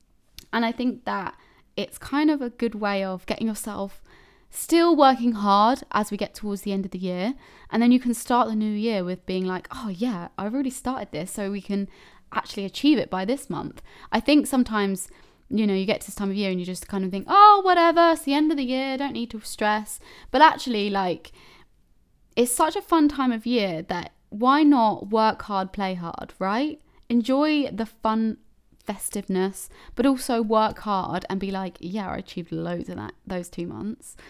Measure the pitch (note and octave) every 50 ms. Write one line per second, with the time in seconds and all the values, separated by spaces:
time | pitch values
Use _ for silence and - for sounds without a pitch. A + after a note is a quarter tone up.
0 | _ _ _ _ _ _ _ - - _ - A3+ A#3 A3+ A#3 - B3 B3+ B3 B3
1 | _ - G3+ G3+ F#3+ - - _ _ _ _ _ _ _ _ - G#3 - - -
2 | - - - C#4+ D#4 D4+ D#4 C#4+ C4+ A#3+ - _ A#3 A#3 G#3+ G#3 G#3+ G3+ G3+ G3
3 | F#3+ F#3+ F#3+ F#3 - - G#3 - A3 A3 G#3+ G#3+ - A3 G3+ - G3 G3 - -
4 | - - - - - _ _ _ _ _ - - - - E4 E4+ E4+ F4 E4+ C#4+
5 | C#4+ C4+ C4 B3 A#3 B3 A#3 G#3 G3+ G3+ G3 G3+ G#3 A3+ C4+ C4+ - _ - G3+
6 | G#3+ - G#3 G3 G#3 - - - G#3 G#3 G3+ G3 - G#3 G3 G3 F#3+ F#3+ - F#3
7 | F#3 F#3 F3+ F3+ F#3 A3+ C#4 - - - - - - - - A3+ A#3 A#3+ B3 B3
8 | B3 B3 A#3 - - - A#3 A#3+ A#3 A3 A3 G#3+ G#3+ G#3+ G#3+ G#3 G#3+ A#3 A3+ G3
9 | F3+ F3 F#3 F3+ _ - F#3 F#3 F#3 F#3 F#3 F3+ - - - C4 B3 G#3+ F#3 E3+
10 | A3 B3+ A3 F3 F3 F3 _ - F#3+ G#3 A3 C#4 C#4+ C4 B3+ - - B3 C4 C4
11 | G#3 - - D3+ E3+ F#3+ - - G#3 G3 G3+ G3+ F#3+ - G3+ G3 G3+ F#3+ - -
12 | - - - - _ _ - - - - - - G3 F#3+ - - - C#4+ D4+ A3+
13 | - - - F#3 F#3+ G3 B3+ C#4+ - - F3 D#3 - - - - - - - -
14 | - - - A3 - - D4 D4+ D4 - - B3+ B3 B3 A3 G#3+ G3+ G3 G3 F#3
15 | - - - - - - _ _ _ _ - G#3 A3 G#3 G3 F#3+ F#3+ F#3+ G3+ -
16 | - - - - G3+ G3 F#3+ G3+ G#3 F#3+ F#3 F3+ F3+ F3+ F#3 F3+ - - - G3
17 | F#3+ F#3 F#3 G3 - - E4+ G4+ G#4 G#4+ G#4 G4+ F#4+ F#4+ F4+ F4 E4 E4+ D#4+ E4+
18 | E4+ E4+ E4 D#4+ - C#4 C#4 D4 D4+ D#4 E4 C#4+ C4+ B3 B3+ C4 C4+ C4+ C4+ C4
19 | - - - A3+ A#3 A#3 - A3 - - - - G#3+ G#3 G#3+ G#3+ G#3+ - - -
20 | - - - - - - - C4 D4+ D#4+ - - - C4 A#3 G#3 G3+ G#3 G3 G3
21 | F#3+ F3+ E3+ - - - - - - - - - - _ _ _ _ _ _ _
22 | _ _ _ _ _ _ _ - A#3+ B3 - - E4 D#4 - G4+ F#4+ - F4 E4
23 | D4 D4 D4 C#4 C4 B3+ A#3+ A3+ A3 A#3 B3 A#3+ G#3 F#3+ E3+ D#3+ E3 - F#3 F3
24 | - - _ _ _ _ - G#3 A#3 B3+ C#4 D4 D#4+ D4 C#4+ B3+ A3+ G#3+ G3 -
25 | - G3 G#3 A3 A3 A3 A3 - - - G#3 F#3+ F#3+ F#3+ - - G3+ F#3+ F#3 F3+
26 | E3+ E3+ - - - - - _ F#3+ F#3+ G3+ A#3 C#4+ D#4 D4+ - _ _ _ _
27 | - _ A#3+ A#3+ A3 A#3+ C4 C4+ D4 D#4 D4+ D4 C#4 - - G3 A3+ A3 - _
28 | - A3 A3 A3 A3 A3 G#3+ - _ _ _ _ _ _ _ _ _ - G#3 G3
29 | - - - G#3 G3 - F#3+ F#3 F#3 G3 G3 - - - - - - - - -
30 | A#3+ C#4 C4+ B3+ - - B3+ A3+ A#3 G#3+ A3+ G#3+ G#3+ G#3+ G#3 - - G#3+ G3+ F#3+
31 | F#3 - D3+ F3+ - - F#3+ F#3+ F#3+ G3 F#3+ F#3+ F#3+ F#3 F3+ - - F3 F#3 A3
32 | G3 F3+ F#3 G3 F#3+ - - F#3 E3+ - E3 D#3+ E3 E3+ F3 F3 - - F3+ F#3+
33 | G#2 G#2+ - _ _ - F#3+ F3+ F3 F3 - - F3 F3 - G#2+ F#3 G#3 A3+ _
34 | - - - - - -